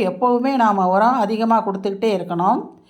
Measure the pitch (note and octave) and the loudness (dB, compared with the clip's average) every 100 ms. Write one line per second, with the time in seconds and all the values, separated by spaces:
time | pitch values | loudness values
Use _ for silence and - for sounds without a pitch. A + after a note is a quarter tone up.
0 | F#3 - B3 A#3+ C4 B3+ A3 G3+ F#3 F#3+ | -2 0 0 0 0 2 2 2 2 2
1 | A3+ C4 G#3 A3 A3+ A3+ G#3+ F#3+ G3+ G3 | 2 2 0 -2 0 0 0 -4 -4 -2
2 | A3+ F#3+ F3 E3+ F#3+ C4 - - _ | -2 -2 -4 -2 0 0 -4 -16 _